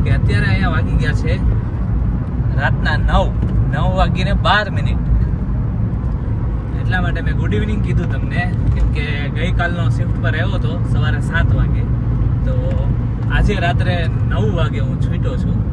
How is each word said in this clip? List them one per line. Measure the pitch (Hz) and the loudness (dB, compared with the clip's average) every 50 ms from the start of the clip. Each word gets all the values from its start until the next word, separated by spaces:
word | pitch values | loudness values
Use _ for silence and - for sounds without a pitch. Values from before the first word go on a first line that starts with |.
| - | 2
કે | - - | 2 2
અત્યારે | - - - - - - - | 2 2 2 2 2 2 2
અહીંયા | - - - - - | 2 2 2 2 2
વાગી | - - - - - | 0 0 2 2 2
ગયા | - - - - | 2 2 0 0
છે | - - - - - - - - - - - - - - - - - - - - - - - - - - - - | 0 0 0 2 2 2 2 0 0 -2 -4 -2 -2 -2 0 0 0 0 0 -2 -2 -4 -2 -2 0 0 0 0
રાતના | 139 160 - - - 165 156 151 | 2 2 0 0 0 0 0 2
નવ, | - 143 160 196 185 175 - - - - - - - - | 2 4 4 4 2 2 0 0 0 0 2 2 2 2
નવ | - - 180 185 190 190 | 0 0 0 2 2 2
વાગીને | 180 - - 175 185 190 208 - - | 2 2 2 0 0 0 0 2 2
બાર | 165 190 208 214 202 - - | 2 2 2 0 0 -2 -2
મિનિટ. | - - - - - - - - - - - - - - - - - - - - - - - - - - - - - - - - - - - - - - - - | 0 0 0 0 0 2 2 2 2 0 0 -2 -2 -2 -2 -2 -2 -2 -2 -2 -2 -2 -2 -2 -2 -2 -2 -2 -2 -2 -2 -2 -2 -2 -2 -2 -4 -4 -4 -4
એટલા | - - 180 180 180 | -2 0 0 0 0
માટે | 160 160 170 170 160 | 0 -2 -2 -2 -2
મેં | - - | 0 0
ગુડ | - - 190 - | 0 0 0 0
ઇવનિંગ | - - - 202 - | 0 0 0 -2 0
કીધું | - - - - - - | 0 0 0 0 0 -2
તમને, | - - - - - 349 - - - - - - | -2 -2 -2 -2 -2 -2 0 -2 0 0 0 2
કેમ | - - - - | 2 2 2 2
કે | - - - - - - - - | 0 -2 -2 -2 -2 -4 -4 -2
ગઈકાલનો | - 175 175 175 - 175 170 175 175 170 165 - | -2 -2 0 0 0 0 0 -2 0 0 0 0
શિફ્ટ | - 175 170 - - | 0 0 -2 -2 0
પર | 160 160 | 0 0
આવ્યો | 151 160 160 - 120 - | 0 0 0 0 0 0
હતો | - - - - - - | 0 -2 -2 -2 -2 0
સવારે | - - - - - - - - | 0 0 2 0 0 0 -2 -2
સાત | - - - - - - | 0 0 2 2 2 2
વાગે, | - - - - - - - - - - - - - - - - - | 2 2 0 0 0 0 -2 -2 0 -2 0 0 0 0 0 0 0
તો | - - - - - 117 - - - - - - - - - - - 147 | 0 0 0 0 0 0 0 0 0 0 0 -2 -2 -4 -2 -2 0 2
આજે | 147 151 190 202 - 170 | 2 2 2 2 0 0
રાત્રે | 175 175 - 175 180 180 170 160 156 - - - - | 0 0 0 0 0 0 0 0 0 0 0 0 0
નવ | - - - - - - | 0 0 0 0 2 0
વાગે | - - - - | 0 0 0 -2
હું | - - - - - | -2 -2 -2 -2 -2
છૂટ્યો | - - - - - - - - | -2 0 -2 -2 -2 -2 -2 -2
છું. | - - - - - | -2 -2 -2 -2 -2